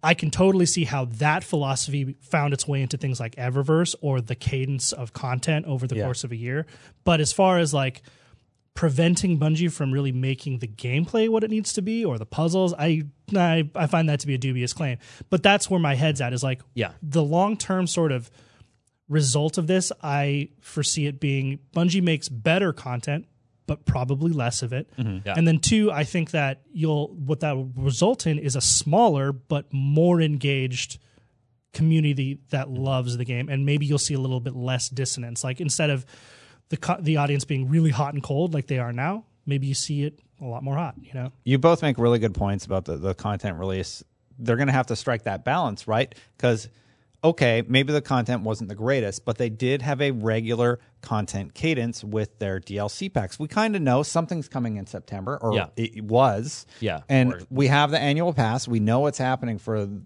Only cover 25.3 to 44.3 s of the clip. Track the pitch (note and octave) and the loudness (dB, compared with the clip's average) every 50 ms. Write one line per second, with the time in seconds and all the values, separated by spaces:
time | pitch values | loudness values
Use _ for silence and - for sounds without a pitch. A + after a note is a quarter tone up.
25.3 | G2 E3 E3 E3 E3 D#3 - - A3+ A3 G#3+ G#3 E3+ C#3+ D3+ - - F#3 D#3+ - | 0 2 4 4 4 4 4 4 4 4 4 4 2 0 -2 0 0 -4 -4 -2
26.3 | - D#3+ C#3+ C3+ C3+ C3+ _ _ - F#3+ D#3 D#3+ D3+ D3 D3 - - F3 C#3+ C3 | 0 0 0 0 -2 -6 _ _ -6 -2 0 0 2 0 0 -4 -6 -8 -4 -4
27.3 | D#3 - - D3+ C#3+ C3 C3 C3 B2+ B2 C3+ C#3 C3 - F3 G3+ C4 - - E3 | -2 -2 0 -2 -2 -2 -4 -6 -8 -4 -2 -2 2 4 4 2 2 2 0 -2
28.3 | D#3 D3 D3+ C#3+ B2+ C3+ A#2 - - - - D#3 D3 G3+ A#3+ A3+ D#3+ C#3 C3+ C#3 | 0 0 -2 -2 -2 0 2 2 2 2 2 2 4 6 6 6 4 2 0 0
29.3 | C#3 C3 - _ D#3 C#3+ C#3 _ - C#3 C3+ C#3 C#3+ D#3 E3 F3 F3 E3+ D#3+ D#3 | -2 -4 -4 _ -2 -2 -2 _ -4 -2 0 2 4 6 6 6 6 6 4 2
30.3 | D3+ C#3 B2 C#3+ C#3 C3+ C3 C3 B2+ B2 - - - - _ _ _ _ _ _ | 2 0 0 0 0 2 0 -2 -2 -4 -6 -8 -10 -16 _ _ _ _ _ _
31.3 | _ _ _ _ _ _ _ _ _ - D#3+ D#3+ D#3+ D#3+ D#3 D3 C#3+ C3+ C3+ C3 | _ _ _ _ _ _ _ _ _ 2 2 4 4 4 4 2 0 0 -2 -4
32.3 | C#3 C#3 _ _ - C#3 C3 C#3 C3 B2 C3+ C3+ C3+ C3 B2+ B2 A#2+ A#2+ B2 A#2 | -4 -8 _ _ -4 -4 -4 -4 -4 -4 -2 0 0 0 0 -2 -2 -4 -4 -4
33.3 | B2+ A#2+ B2+ C#3+ C#3 C3+ C#3 C#3 C#3+ D3 D3 C#3 D3+ C#3 - - D3+ C3+ C3 C3 | -4 -4 -4 -2 -2 -2 2 2 2 2 2 2 0 0 0 0 -2 -2 -2 -2
34.3 | C3 B2+ A#2+ C3 B2+ B2+ A#2+ B2+ C3 B2 B2+ - - A#2+ C3+ B2 - - A#2+ A#2+ | -2 -4 -4 -6 -8 -6 -4 -2 -2 -2 -4 -6 -6 -6 -4 -4 -4 -8 -8 -10
35.3 | A#2+ - - C3 C3 - F3+ D3 - - E3 D3 C#3 C3 B2+ _ - - - - | -8 -6 -6 -6 -6 -4 -4 -4 0 0 0 0 0 -2 -4 _ -18 -20 -20 -20
36.3 | - - - - - _ _ _ - - - - F3 - F3 D3+ D#3+ D3+ C#3+ C#3 | -20 -20 -20 -20 -20 _ _ _ -8 -6 -2 -2 -2 -2 0 0 2 2 2 2
37.3 | C#3+ C#3+ C3+ - D3+ C3+ C3 B2+ D3 E3 D#3+ D#3 C3+ G#2+ D3+ C#3 D3+ C#3+ - - | 2 0 -2 -2 -2 -2 0 2 2 4 4 4 4 2 0 -2 -2 -6 -4 -2
38.3 | C#3 C#3 E3+ F#3 D#3+ D3 B2+ - C#3+ B2+ B2 A#2 A#2+ A#2+ C3+ D#3+ G3 A3 A3+ _ | -2 0 0 0 0 -4 -2 -2 -2 -2 -2 -4 -4 -4 -2 -2 -4 -6 -8 _
39.3 | _ _ _ - C#3 C#3 C3+ C#3 C3+ - - - D3+ C#3+ C#3+ D3 D3 _ _ _ | _ _ _ -4 -2 -2 0 -2 -2 -4 -4 -4 -2 -2 -2 -4 -6 _ _ _
40.3 | _ _ - B2+ A#2 B2 C3+ C3+ C#3 D3 F3 D3 - - - - - B2+ B2 C3 | _ _ -12 -10 -10 -8 -6 -4 -4 -4 -4 -6 -8 -12 -18 -14 -10 -10 -10 -10
41.3 | - _ _ B2+ C3+ C#3 C3 E3 E3+ - - D3+ B2+ - A#2 A#2+ A#2+ A#2 G#2+ A2 | -10 _ _ 2 2 6 8 6 6 6 4 0 2 4 4 4 4 4 2 0
42.3 | F#2+ - - G2 G2 G2+ - - F#2+ F#2+ F2+ - E2 D2 D#2 F#2+ F#2 - - G#2 | 0 0 0 0 0 -2 -4 -2 -4 -4 -2 -4 -6 -4 -2 -2 -4 -2 -2 -4
43.3 | G#2 F#2+ - G#2 F2+ D#2+ F2+ F#2+ F#2+ F#2 F2+ - - - - _ _ _ _ _ | -4 -2 -4 -6 -6 -4 -4 -4 -4 -4 -4 -6 -10 -16 -18 _ _ _ _ _